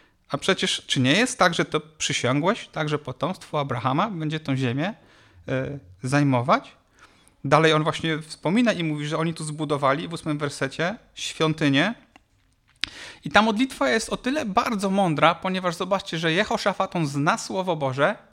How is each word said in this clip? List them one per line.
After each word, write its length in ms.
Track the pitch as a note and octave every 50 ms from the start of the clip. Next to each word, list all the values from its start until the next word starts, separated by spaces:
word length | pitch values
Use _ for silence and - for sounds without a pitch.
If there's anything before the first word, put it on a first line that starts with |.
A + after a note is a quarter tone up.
| _ _ _ _ _ -
a 80 | - C#3
przecież 480 | - - F#3+ - G3 F#3 - - -
czy 140 | - - D3+
nie 120 | B2 B2+
jest 280 | D3 G3 A#3+ B3 - -
tak, 140 | F#3 F3+ E3+
że 120 | - D#3+
to 140 | - - D#3
przysiągłeś, 880 | - - _ - - - D3 - - A#2+ C3 C#3+ D3 F#3 A#3 - - -
tak, 220 | - D#3+ D#3 D3+
że 100 | D3+ C#3+
potomstwo 600 | - - B2+ - - D#3+ F#3 - - - - D3+
Abrahama 500 | C#3+ C#3 - - G#2+ C3 C3+ D3+ G3 A3+
będzie 300 | G3+ E3 D#3 D3+ D#3 -
tą 160 | - - C3+
ziemię, 380 | C3 C3+ B2 A#2+ C#3 D#3+ G3 A3+ - _ _ - - - _ _ - - -
e, 320 | C3+ C3 C3 C3+ C#3+ C#3 - - - - -
zajmować?” 680 | B2+ C3+ C#3+ D3 C#3 C3 A#2+ A#2 D3 G3+ C4+ - - - _ _ _ _ _ - - _ _ _ _ _ _ -
Dalej 280 | C#3 D3 D3 D#3+ D#3+ D#3
on 100 | D3+ D3+
właśnie 380 | E3 D3+ - - E3 D#3+ D3+
wspomina 520 | D#3 - - - - D3+ F3+ A#3+ B3 A3+ G3+
i 100 | F3 E3+
mówi, 240 | D#3 D3+ D3 D3 D3
że 100 | D#3+ D#3
oni 160 | D#3+ E3+ D#3+
tu 100 | - D#3+
zbudowali 640 | D#3 D3+ D#3 D#3 C#3+ D3+ C#3 C#3+ C3+ C#3 D#3+ - E3
w 60 | E3+
ósmym 240 | D#3+ - E3 D3+ D3
wersecie 580 | D3+ C#3+ C#3+ - C#3 C3+ - - D#3+ F3+ A3 - _ _ -
świątynię. 800 | - - - - - D#3+ D#3+ D#3 D#3 D#3 C#3+ C3+ C3+ E3 G#3 A#3 - - _ _ - _ _ _ _ _ _ _ _ _ _ _ - - - - - - - - - -
I 40 | E3
ta 120 | - G3+
modlitwa 480 | G#3+ A3+ G#3+ G#3 C4 C4 - - C#4+ C4
jest 200 | A#3+ A3+ - -
o 80 | G3+ -
tyle 280 | - B3+ C#4 D#4 D4
bardzo 440 | G#3 F#3 A#3 B3+ C#4 A#3 G3 G3+ G3
mądra, 460 | F#3+ G3+ G3 F3 D3+ C3+ D3+ D#3+ F3
ponieważ 400 | - - F#3+ F#3 F#3 F#3 F3+ E3
zobaczcie, 420 | - F#3+ F#3 G3 F#3+ - - - E3
że 160 | E3+ E3 D#3+
Jehoszafat, 600 | F3+ G#3+ - A#3+ G#3 - G#3 F#3 - F#3+ F#3+ -
on 120 | F3+ D#3+ C#3
zna 300 | C#3 C#3+ C#3+ E3+ G#3+ A3+
Słowo 380 | - - G#3+ F#3+ F#3 F#3 E3+
Boże, 400 | D#3 C#3+ C3+ B2+ C3+ C#3+ F#3 G#3+ - - _